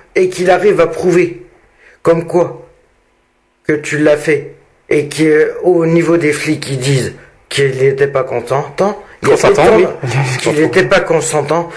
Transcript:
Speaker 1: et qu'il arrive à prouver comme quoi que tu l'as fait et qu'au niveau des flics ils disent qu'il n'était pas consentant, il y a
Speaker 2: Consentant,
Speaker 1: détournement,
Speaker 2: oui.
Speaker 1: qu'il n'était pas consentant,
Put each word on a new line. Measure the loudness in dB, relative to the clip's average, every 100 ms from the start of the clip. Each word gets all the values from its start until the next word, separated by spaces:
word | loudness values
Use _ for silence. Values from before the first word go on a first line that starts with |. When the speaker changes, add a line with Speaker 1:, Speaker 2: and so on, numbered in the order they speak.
| _
Speaker 1:
et | -2 -2
qu'il | 0 0
arrive | 2 2 2
à | 0
prouver | 0 0 2 0 -4 -18 _ _ _ _ _
comme | 0 0 0
quoi | -2 -2 -4 -20 _ _ _ _ _ _ _ _ _ -6
que |
tu | -4 -4 -2
l'as | 2 2
fait | 0 -2 -4 -16 _ _ -6
et | -6 -4
qu'au | 0 2 4 2 0 0 2 2
niveau | 0 2 0
des | 0
flics | -2 -4 -4 -4
ils | -4
disent | 0 0 -2 -8 -20 _ _
qu'il | -2 0 2
n'était | 0 2 0
pas | 0
consentant, | -4 -6 -4 -4 -4 -2 -2 -2 -12 -4
il | 0
y |
a |
Speaker 2:
Consentant, | 2 4 4
Speaker 1:
détournement, | 4 4 2 -2
Speaker 2:
oui. | -4 -2 -2 -2
Speaker 1:
qu'il | -2 0
n'était | 0 2 2
pas | 0
consentant, | 2 -2 0 -4 -2 -2 -4